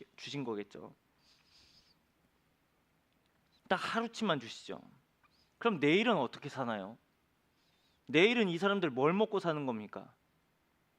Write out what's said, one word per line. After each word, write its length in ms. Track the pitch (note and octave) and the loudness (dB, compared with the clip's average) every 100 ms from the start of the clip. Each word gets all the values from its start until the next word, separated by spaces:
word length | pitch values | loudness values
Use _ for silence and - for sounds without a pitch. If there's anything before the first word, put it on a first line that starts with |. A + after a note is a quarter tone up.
| - - | -18 -18
주신 280 | - C#3 | -12 -8
거겠죠. 500 | B2+ G#2 G2+ - F2+ - _ _ _ _ _ _ _ _ _ _ _ _ _ _ _ _ _ _ _ _ _ _ _ _ _ _ _ | -6 -6 -8 -14 -18 -20 _ _ _ _ _ _ _ _ _ _ _ _ _ _ _ _ _ _ _ _ _ _ _ _ _ _ _
딱 80 | F#3 | -2
하루치만 640 | - G#3+ G#3+ - G#3+ D3+ | 0 -2 -4 -2 0 0
주시죠. 400 | A2+ - - F2+ - - _ _ _ _ _ _ | -2 -14 -12 -12 -14 -20 _ _ _ _ _ _
그럼 200 | A#3 F#3 | -2 2
내일은 380 | C#3+ F3 A3+ F#3+ | 4 4 4 2
어떻게 320 | B2 - C#3+ | 0 -4 -10
사나요? 480 | C3 B2 A2 F#2+ A#2+ _ _ _ _ _ _ _ _ _ _ - | -6 -4 -4 -8 -14 _ _ _ _ _ _ _ _ _ _ 0
내일은 420 | C3+ G3+ B3 G3+ | 4 6 6 2
이 80 | E3+ | 2
사람들 340 | G3 G3+ E3+ | 0 2 0
뭘 220 | B2 C#3 | 2 2
먹고 260 | F#3 G#3+ G#3 | 4 2 0
사는 260 | F3 D3+ C3+ | -2 -2 -2
겁니까? 440 | A2+ G#2 - G2+ _ _ _ _ _ _ _ _ | -6 -8 -14 -16 _ _ _ _ _ _ _ _